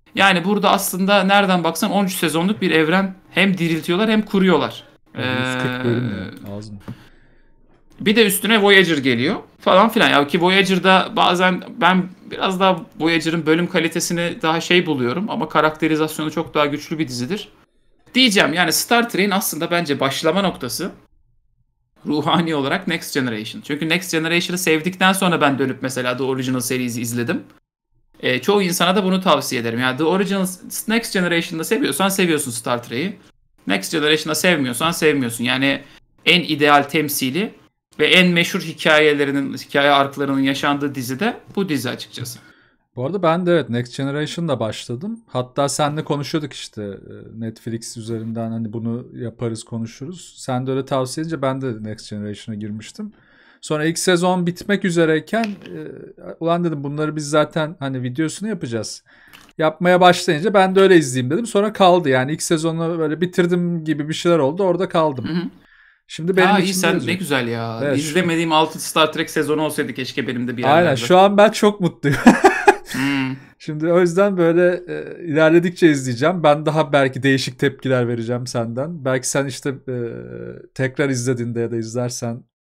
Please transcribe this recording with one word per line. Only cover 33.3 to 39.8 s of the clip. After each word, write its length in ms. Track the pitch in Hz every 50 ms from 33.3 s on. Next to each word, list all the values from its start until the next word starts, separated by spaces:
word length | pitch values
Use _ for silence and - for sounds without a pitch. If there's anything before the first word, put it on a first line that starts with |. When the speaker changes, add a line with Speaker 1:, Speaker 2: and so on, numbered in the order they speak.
| _ _ _ _ _ _ _
Speaker 1:
Next 260 | - 196 190 - -
Generation'da 420 | 165 156 147 151 156 151 - 160 156
sevmiyorsan 560 | - - 185 175 147 131 127 120 - 160 165
sevmiyorsun. 540 | 165 - 170 151 151 143 127 117 117 - 117
Yani 380 | 127 127 131 135 139 135 - - - - - _ _ _ _ -
en 140 | 151 170 175
ideal 420 | - - 151 139 147 147 147 143
temsili 720 | 139 139 - 156 151 143 - - 135 127 131 180 220 - - - _ _ _ _ _ _ _ -
ve 80 | 151
en 220 | 135 160 185 180 180
meşhur 320 | 175 170 175 - - 185
hikayelerinin, 960 | 156 160 151 - - 170 156 151 156 151 147 143 143 139 139 143 139 127 110
hikaye 340 | 131 - - - 143